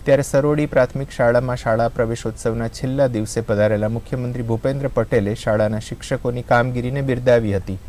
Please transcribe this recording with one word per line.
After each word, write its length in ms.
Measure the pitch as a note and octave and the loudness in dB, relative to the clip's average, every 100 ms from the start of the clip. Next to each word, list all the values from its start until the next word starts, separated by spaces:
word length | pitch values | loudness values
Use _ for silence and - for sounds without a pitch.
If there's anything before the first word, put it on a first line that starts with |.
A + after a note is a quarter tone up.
ત્યારે 200 | - C#3 | 4 2
સરોડી 440 | C#3 C#3 D3 D3+ D3 | 4 2 2 0 2
પ્રાથમિક 380 | C#3 B2+ C3+ C#3 | 2 2 -2 -8
શાળામાં 440 | - A#2+ A#2+ B2+ B2 | 2 4 4 0 -4
શાળા 280 | A#2+ A2+ A#2 - | 0 2 0 0
પ્રવેશોત્સવના 720 | A2+ A#2 A2+ G#2+ A#2 A2+ A2+ - | -2 -2 -6 -4 -4 -2 -4 -4
છેલ્લા 320 | C3 C3+ C3+ | -4 0 2
દિવસે 280 | A2+ G#2+ - A2+ | 2 -2 -4 0
પધારેલા 420 | G#2 G#2+ G#2 G#2+ A2+ | 2 2 2 0 -4
મુખ્યમંત્રી 500 | - B2+ B2 B2 A#2 | -6 -6 -4 -4 -2
ભૂપેન્દ્ર 380 | A2+ C3+ C#3 C#3 | -2 -2 -2 -2
પટેલે 460 | - A2 A#2+ G2+ A2+ | -2 0 0 0 -2
શાળાના 380 | - G#2+ G#2+ G#2+ - | 0 2 2 -2 -6
શિક્ષકોની 560 | A#2 - C3 B2 A#2+ - | -12 -6 -4 -4 -6 2
કામગીરીને 500 | B2 B2 B2 B2 C#3 C3+ | 2 2 -2 -4 -2 -2
બિરદાવી 420 | A#2+ B2 A#2+ A2 G2 | 0 4 4 4 -2
હતી. 200 | F#2+ F#2 | -2 -8